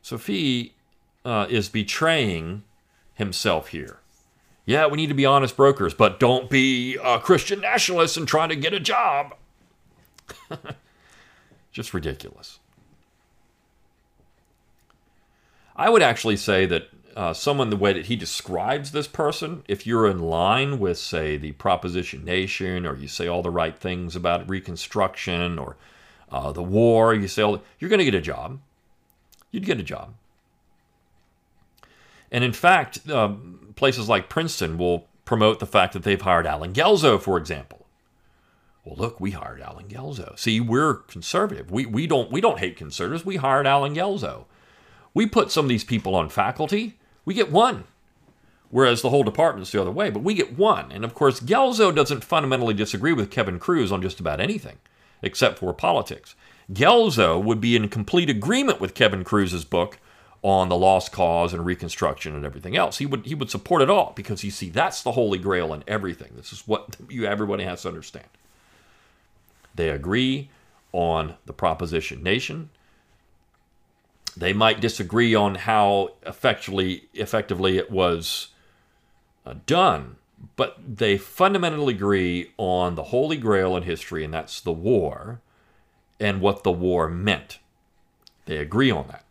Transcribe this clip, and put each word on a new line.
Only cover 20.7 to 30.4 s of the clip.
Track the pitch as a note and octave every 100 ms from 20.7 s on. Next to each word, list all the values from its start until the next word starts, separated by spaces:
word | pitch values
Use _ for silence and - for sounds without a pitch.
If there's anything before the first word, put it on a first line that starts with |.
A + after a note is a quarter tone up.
| C#3
with, | G2 F2
say, | - E2+ D#2 D2+
the | D2+
Proposition | C#2+ G2 F2+ F2+ F2+ E2+ D2+
Nation, | D#2 F2+ F#2+ - F#2+ F2+ F2
or | C2+
you | C#2
say | - E2+
all | F2
the | F2
right | F2 E2 -
things | F#2 F2+ F2 F2
about | F2 F2 F2
Reconstruction | F#2+ F2+ E2+ - G#2+ F#2+ - - F2 F2 E2
or, | C2 - _ _ - _ _
uh, | C2+ C#2+
the | D2+
war, | F2 G2+ A#2 A2+ A2+
you | A2 F#2+
say | -
all, | G#2 G#2 - _
you're | F3
gonna | G#3 D#3
get | G2
a |
job. | D#2 A#1+ D2 C3+ _ _ _ _ _ _ _ _ _
You'd | A3 F#3+
get | B2
a |
job. | D#2+ - - - _ _